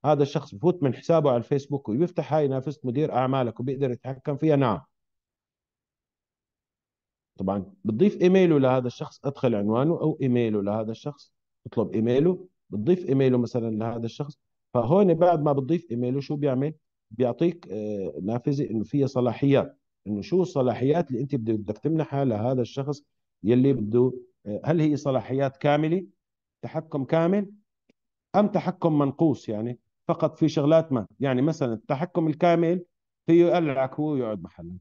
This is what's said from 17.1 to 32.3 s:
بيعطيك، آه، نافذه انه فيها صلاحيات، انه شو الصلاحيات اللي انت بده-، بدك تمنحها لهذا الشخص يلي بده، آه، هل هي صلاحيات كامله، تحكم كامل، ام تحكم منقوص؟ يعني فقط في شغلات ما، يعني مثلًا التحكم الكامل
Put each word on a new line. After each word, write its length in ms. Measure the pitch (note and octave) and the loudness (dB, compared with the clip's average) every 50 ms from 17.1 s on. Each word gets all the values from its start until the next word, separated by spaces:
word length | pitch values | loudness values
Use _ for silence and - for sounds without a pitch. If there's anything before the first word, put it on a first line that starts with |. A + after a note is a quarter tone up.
بيعطيك، 580 | G#2+ A2 B2+ A#2+ A#2 - E3 F3 E3+ F3 - - | -4 -2 -2 -2 0 0 0 0 0 -4 -12 -10
آه، 420 | F#2 G#2+ G#2+ G#2+ G#2 G2+ F#2+ E2 - D2 | -8 -8 -6 -6 -4 -4 -6 -6 -6 -6
نافذه 480 | F2+ G2+ A2+ B2 - D3+ C#3+ C3+ C#3 - | -4 -4 -4 -2 -2 -2 -2 -2 -2 -2
انه 140 | A2 A2+ G2+ | -2 -4 -4
فيها 220 | - - C#3+ C3+ | -2 0 0 0
صلاحيات، 720 | B2 - B2+ B2 A#2+ A2+ - C#3 C#3 C3+ B2+ F#2+ - - _ _ _ _ _ _ | 0 0 0 0 0 0 0 2 4 4 4 2 0 -8 _ _ _ _ _ _
انه 160 | G2 G#2 G2+ | -8 -8 -8
شو 200 | G2 - E3+ F#3+ | -6 -2 0 0
الصلاحيات 680 | F3+ - - C#3 C3 B2+ A2 G2+ A#2+ C3+ D3 C#3+ C3+ - | 0 0 -2 0 0 0 0 0 0 0 0 0 -2 -4
اللي 100 | B2+ A2 | -4 -6
انت 120 | C#3 C#3 C#3+ | -4 -4 -4
بده-، 180 | B2+ A2 A2 A2 | -4 -2 -2 -2
بدك 220 | G#2+ G2+ G2+ G#2 - | -2 -4 -8 -10 -6
تمنحها 460 | - D3 D#3+ D#3 D3+ - C#3 C#3 C#3 | -4 -2 -2 -2 -2 -2 -2 -2 0
لهذا 380 | C3 A2 G#2 G#2+ B2 C3+ B2+ | 0 0 0 -2 -2 0 -2
الشخص 400 | A#2 G#2+ - C#3 C3+ C#3 D3 - _ _ _ _ _ _ _ _ | -4 -4 -6 -8 -6 -6 -8 -8 _ _ _ _ _ _ _ _
يلي 300 | - G2 A#2+ B2 B2+ C#3 | 0 2 4 4 4 4
بده، 400 | C3+ A2+ G#2+ G2+ A2 B2 B2 C3 B2+ - - _ _ _ _ | 2 0 -2 0 2 2 2 2 0 -6 -16 _ _ _ _
آه، 140 | G2+ G#2 G2+ - | -10 -10 -6 -2
هل 160 | C#3+ E3 F3 | -2 0 2
هي 160 | D3+ D#3 D3 | 2 0 0
صلاحيات 600 | C3 D3 C#3+ C3 B2 G2+ - B2+ C3+ C#3 C3+ C3 | 0 -2 -2 -2 -2 -4 -4 -4 -2 -2 -2 -4
كامله، 500 | _ - D3 C#3+ D3 D#3 D#3 E3+ G3 F3+ - _ _ _ _ _ _ _ _ _ _ | _ 0 2 2 2 2 0 -2 -2 -4 -8 _ _ _ _ _ _ _ _ _ _
تحكم 420 | - B2+ - D#3+ D#3+ D#3+ - C#3+ C3 | -16 -10 -8 -10 -10 -6 -6 -6 -2
كامل، 460 | - E3 D#3+ E3 F3 F#3+ G#3 G3 G3 - _ _ _ _ _ _ _ _ _ _ _ _ _ _ _ - | 0 0 2 2 2 0 0 -2 -6 -12 _ _ _ _ _ _ _ _ _ _ _ _ _ _ _ 0
ام 120 | F#3 G#3+ G3 | 2 2 2
تحكم 500 | G#3 F3 - F3+ F#3 _ - E3+ D#3 D3 | 0 -2 -2 -2 -6 _ 0 2 2 4
منقوص؟ 500 | C#3+ C#3 C3+ - E3+ D#3 B2 - - - | 2 0 0 0 2 2 2 0 -4 -8
يعني 300 | A2 G#2 A2 A#2+ B2 - _ _ _ _ _ - | -6 -6 -6 -6 -8 -10 _ _ _ _ _ -4
فقط 300 | E3 - D#3+ D3 - - | -2 0 -2 -4 0 0
في 100 | E3 D3+ | 0 0
شغلات 440 | D#3 E3 C#3 D3 D#3+ D#3+ D#3+ D#3+ | 2 2 2 4 4 4 4 2
ما، 140 | C3+ A#2+ G2 - _ _ | -2 -2 -2 -6 _ _
يعني 220 | C3+ C#3 C3 B2 | -2 0 0 2
مثلًا 300 | C3+ E3 D#3 - C#3+ A#2+ A2+ | 2 0 0 0 -2 -2 -2
التحكم 520 | G#2+ _ - D3 C3 E3+ F3+ _ F3 E3 | -6 _ -6 -4 -4 -4 -4 _ -2 -2
الكامل 560 | D#3+ | -2